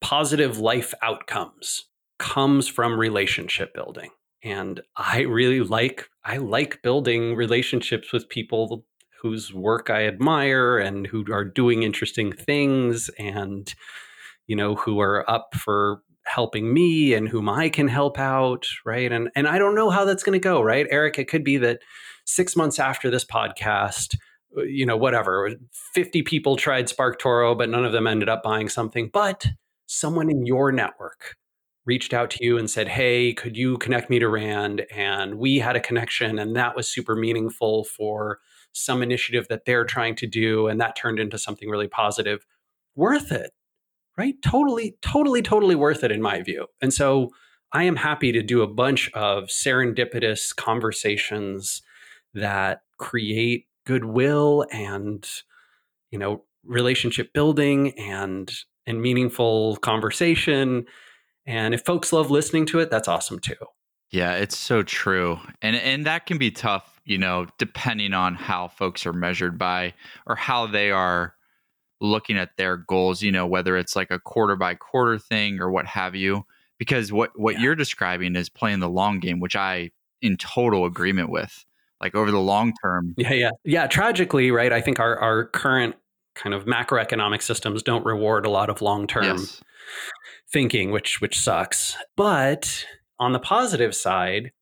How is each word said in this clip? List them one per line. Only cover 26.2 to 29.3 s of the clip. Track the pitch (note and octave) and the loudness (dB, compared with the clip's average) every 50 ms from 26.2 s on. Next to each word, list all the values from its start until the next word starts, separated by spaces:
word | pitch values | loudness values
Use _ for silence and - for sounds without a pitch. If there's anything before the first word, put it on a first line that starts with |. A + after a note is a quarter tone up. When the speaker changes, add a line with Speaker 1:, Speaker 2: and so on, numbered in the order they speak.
Speaker 1:
people | D3 - E3 D3+ - C#3+ C#3 | 0 0 -2 0 2 2 0
tried | B2+ - D3+ C3+ B2+ B2 | 2 2 0 0 0 0
SparkToro, | A#2 - - C3 B2 - - - C3 A#2+ A#2+ A#2+ A#2 A#2+ | -2 -2 0 0 0 0 0 0 2 4 4 4 4 4
but | A2+ A#2+ A2+ | 2 0 0
none | A#2 A#2+ B2 | 0 0 0
of | A#2 | 2
them | A2 A2+ A2 | 2 2 2
ended | A2+ A2 A2 G2+ A2 | 2 2 2 2 0
up | A2+ - | 0 0
buying | - A2 A2 G#2+ G#2+ G#2 | 0 -2 -2 0 -2 -2
something. | - A#2+ A2+ G#2+ - A#2+ A2+ A2 | -4 -4 -4 -4 -2 -4 -4 0
But | - G3+ G#3 G3 | 0 2 2 2